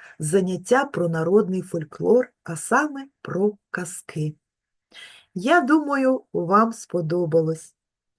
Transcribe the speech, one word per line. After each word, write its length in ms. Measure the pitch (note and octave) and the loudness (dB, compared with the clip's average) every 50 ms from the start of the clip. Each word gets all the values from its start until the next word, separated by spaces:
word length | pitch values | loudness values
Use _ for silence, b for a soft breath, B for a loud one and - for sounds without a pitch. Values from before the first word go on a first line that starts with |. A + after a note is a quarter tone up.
| B B B B | B B B B
заняття 680 | D#3 D3+ E3+ G3 F#3 F#3 F#3 F3 F#3 - A#3+ C4 C#4+ | -4 0 0 0 0 0 -4 -6 -2 0 0 0 0
про 240 | C#4+ - - F3 E3 | -2 -4 -4 -4 -2
народний 540 | E3 D#3+ D#3+ E3 G3 G#3+ A3 F3+ F#3 F#3 - | -2 -2 0 2 4 2 2 2 -2 -6 -6
фольклор, 680 | - - E3+ D#3 - - - D#3+ F3+ G#3 B3 B3 - _ _ - | -6 -6 -8 -8 -8 -10 -2 2 4 4 4 2 0 _ _ -14
а 120 | - E3+ | -12 -10
саме 500 | D#3+ - - A#3 C4 D4+ D4+ C#4 C4+ C4+ C#4 _ _ - | -10 -4 -2 0 0 0 -2 -4 -10 -14 -16 _ _ -12
про 300 | - - F3+ G3+ G#3 G#3 - _ _ | -8 -4 -2 -2 -2 -2 -4 _ _
казки. 640 | - F#3 F3+ E3 - - - - - D#3+ D3+ D3+ D3+ _ _ _ _ _ _ _ _ _ _ B B B B B B B B B - | -10 -10 -10 -10 -12 -14 -16 -12 -8 -6 -6 -6 -8 _ _ _ _ _ _ _ _ _ _ B B B B B B B B B -10
Я 260 | F#3 F3+ C4 E4 F4 | -4 0 4 4 4
думаю, 640 | C4+ B3 D4+ D#4+ D4 C#4+ C#4 C4+ C4 C4 C4 - - _ - | 4 4 4 2 2 2 0 2 2 2 2 0 -2 _ -6
вам 400 | E3+ F3 E3 F#3+ G#3 A3+ A3+ A3+ | -4 0 2 4 4 4 2 0
сподобалось. 1000 | - - - - F3+ E3 D3+ E3+ F3+ F3 D#3 D3+ E3 D#3+ D#3+ D#3+ D#3+ - - _ _ _ _ _ _ _ _ _ | -6 -10 -6 -4 -4 -2 -2 -2 -2 0 2 2 2 2 0 -2 -6 -10 -18 _ _ _ _ _ _ _ _ _